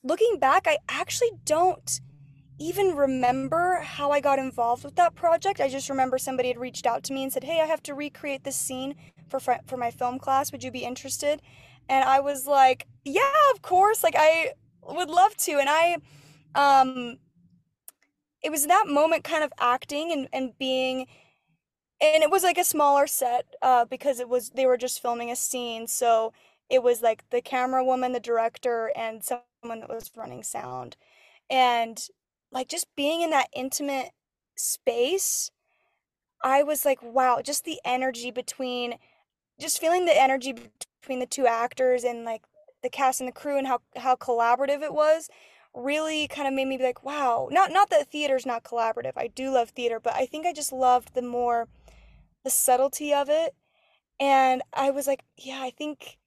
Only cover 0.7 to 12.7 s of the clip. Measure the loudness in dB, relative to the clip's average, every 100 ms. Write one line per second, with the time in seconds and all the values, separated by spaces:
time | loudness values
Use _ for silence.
0.7 | -2 -4 -8 -6 -2 -2 -2 -2 2 2
1.7 | 0 -8 -10 -10 -20 -20 _ _ -10 -6
2.7 | 0 0 2 0 2 0 0 -2 0 2
3.7 | 0 -4 -4 0 2 2 0 -2 -2 -2
4.7 | -2 -2 2 2 2 2 2 0 -2 -2
5.7 | -4 -6 -2 0 -2 -4 -2 -2 -4 -8
6.7 | -4 -4 -4 -6 -6 -4 -6 -2 0 0
7.7 | -2 -4 -8 -10 -8 -8 -8 -8 -8 -6
8.7 | -6 -8 -10 -20 _ -8 -6 -2 -2 -4
9.7 | -6 -6 -4 -6 -4 0 0 0 -8 -10
10.7 | -8 -10 -10 -10 -4 -2 -2 _ -20 -20
11.7 | _ -2 2 4 4 2 -6 0 4 6